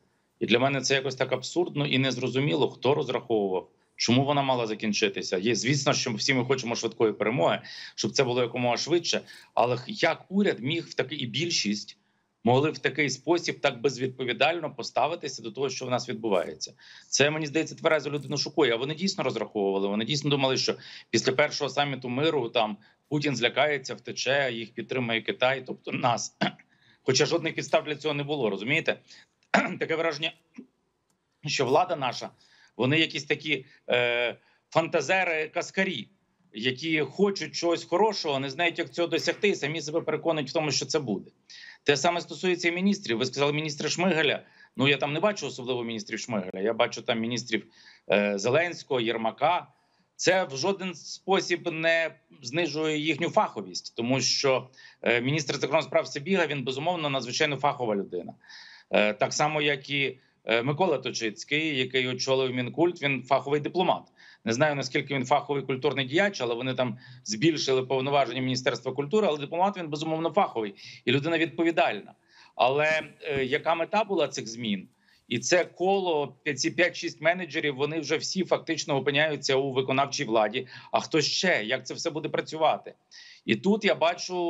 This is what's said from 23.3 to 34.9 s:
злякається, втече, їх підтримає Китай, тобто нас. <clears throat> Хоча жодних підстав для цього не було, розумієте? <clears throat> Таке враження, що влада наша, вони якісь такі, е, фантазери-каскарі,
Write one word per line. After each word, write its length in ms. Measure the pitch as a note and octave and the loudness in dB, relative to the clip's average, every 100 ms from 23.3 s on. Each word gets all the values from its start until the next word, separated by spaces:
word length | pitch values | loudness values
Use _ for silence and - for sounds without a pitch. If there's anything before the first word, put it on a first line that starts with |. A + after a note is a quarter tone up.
| A#2+ | 2
злякається, 600 | A#2 B2 D3 C#3+ C3+ G#2+ | 2 2 2 0 -4 -10
втече, 560 | - G#2 B2 C#3+ C3+ | -10 -6 0 0 0
їх 200 | A#2 G#2+ | -2 -8
підтримає 480 | - A2 B2+ B2 A#2 | -10 -6 -4 -2 -2
Китай, 420 | G#2+ G2+ B2+ C3+ C3 | -2 0 2 2 -4
тобто 240 | - - | -12 -8
нас. 460 | C3+ B2+ A2+ - - | -2 2 0 -2 -4
<clears throat> 60 | - - _ _ _ _ | -4 -4 _ _ _ _
Хоча 220 | - C3 C#3+ | 0 2 4
жодних 300 | E3 D#3+ D#3 | 2 0 -4
підстав 280 | C#3 E3 | 0 0
для 120 | D3+ D3 | 2 -4
цього 180 | D#3 | -4
не 100 | C#3+ | -4
було, 260 | C#3+ D3 A2+ | -2 -2 0
розумієте? 500 | G2 A2 D#3 - G#2 - - - | -2 0 0 0 -4 -8 -20 -20
<clears throat> 520 | _ _ - A#3+ E3+ | _ _ 2 2 -2
Таке 160 | C#3+ D#3 | -2 0
враження, 380 | E3 D3 D#3+ - _ - - _ _ _ _ _ _ _ D3 | -2 -2 -6 -8 _ -20 -20 _ _ _ _ _ _ _ -6
що 180 | C#3+ B2 | -2 2
влада 300 | D3 F3+ E3 | 4 2 0
наша, 340 | B2+ A#2 G#2+ - _ _ _ - | -2 -4 -10 -14 _ _ _ -2
вони 220 | B2+ D#3 | 2 4
якісь 240 | D#3 D#3 | 2 0
такі, 420 | - D3+ D#3 C#3 C3 - - | -4 -4 0 -2 -4 -16 0
е, 480 | B2 A#2+ A#2+ A#2+ G#2 _ _ _ | 2 2 2 0 -4 _ _ _
фантазери-каскарі, 1400 | D#3+ D#3+ | 0 2